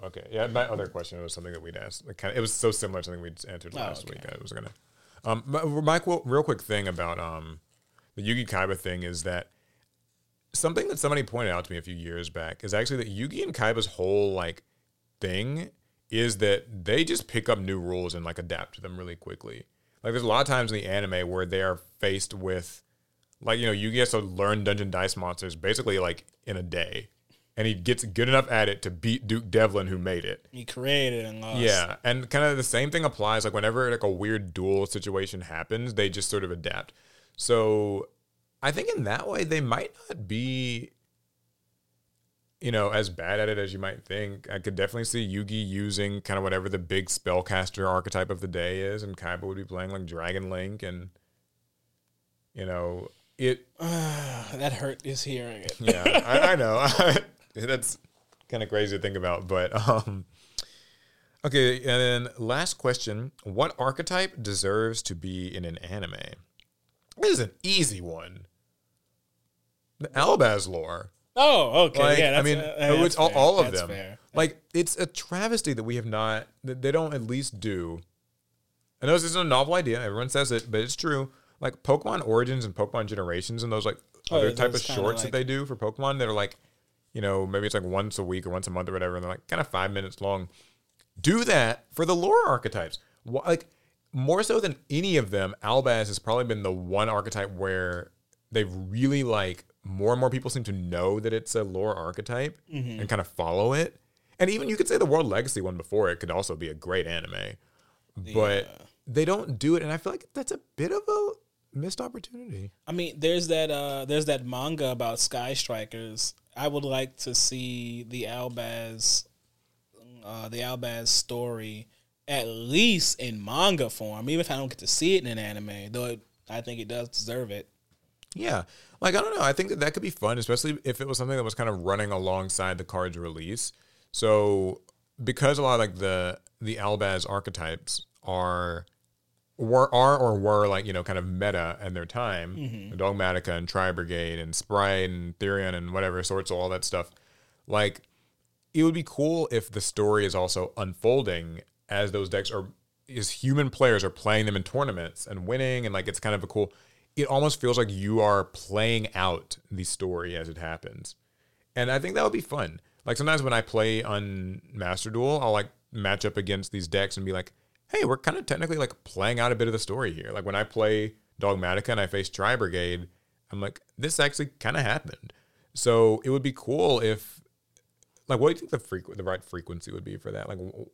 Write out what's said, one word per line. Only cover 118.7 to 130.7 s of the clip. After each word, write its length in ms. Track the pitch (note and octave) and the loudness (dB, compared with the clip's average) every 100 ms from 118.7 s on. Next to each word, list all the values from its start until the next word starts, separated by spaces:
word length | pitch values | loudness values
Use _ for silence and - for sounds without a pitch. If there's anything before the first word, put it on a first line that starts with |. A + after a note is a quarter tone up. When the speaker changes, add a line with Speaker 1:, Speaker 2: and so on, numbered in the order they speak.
| A#2 A2+ A2+ - - - _ _ _ _ _ _ G2+ A#2+ B2 | -8 -8 -2 2 2 -2 _ _ _ _ _ _ _ -20 -18
Speaker 2:
uh, 260 | G#2 A2+ A2+ | -14 -12 -10
the 100 | A#2 | -8
Albaz 480 | B2 B2+ A#2+ A#2 A#2 | -6 -6 -6 -4 0
story 800 | - - A#2+ A#2+ A2+ A2 G#2+ A2 _ _ _ - | 0 0 -4 -4 -6 -10 -12 -16 _ _ _ -4
at 200 | C#3 A#2 | -4 -4
least 720 | A2+ A#2 D#3 A#3 F#3 - - | -6 0 4 6 4 2 0
in 240 | A#2+ G#2+ | -4 -6
manga 460 | G2+ C3+ F#3+ E3 A#2 | -4 2 4 4 0
form, 400 | - A2 G#2+ B2 | -4 -8 -6 -2
even 120 | D#3+ | 0
if 100 | - | 0
I 40 | C3+ | -4
don't 140 | C3+ | -6
get 100 | - | -6
to 80 | - | -2
see 280 | - E3 F#3+ | 2 2 2
it 80 | |
in 40 | B2 | 0
an 120 | A2 | -4
anime, 520 | G#2+ G#2 G#2 G2+ G2+ | -6 -8 -10 -10 -8
though 140 | B2 B2 | -6 -4
it, 140 | A#2 - _ - | -6 -12 _ -12
I 120 | A2 | -10
think 180 | A#2 A#2 | -8 -10
it 80 | G#2+ | -8
does 220 | A#2+ A#2+ | -8 -6
deserve 420 | - A2+ B2 A#2 | -6 -4 -4 -6
it. 160 | G2+ - _ _ _ _ _ - - | -8 -12 _ _ _ _ _ -16 -8
Speaker 1:
Yeah. 280 | E4+ A2 - - - _ | -4 -2 -4 -14 -20 _
Like, 140 | F#3+ G3 | 2 2
I 60 | |
don't 140 | A4 G#4 | 2 2
know. 80 | |
I 80 | C#3 | 2
think 180 | C#3 F#3+ | 2 -2
that 100 | F3+ | 0
that 140 | D3 | 0
could 100 | F3 | 0
be 60 | G3+ | -6
fun, 280 | - G#2+ A#2+ | -2 -2 0
especially 400 | A2+ A#2+ D3+ | 0 0 0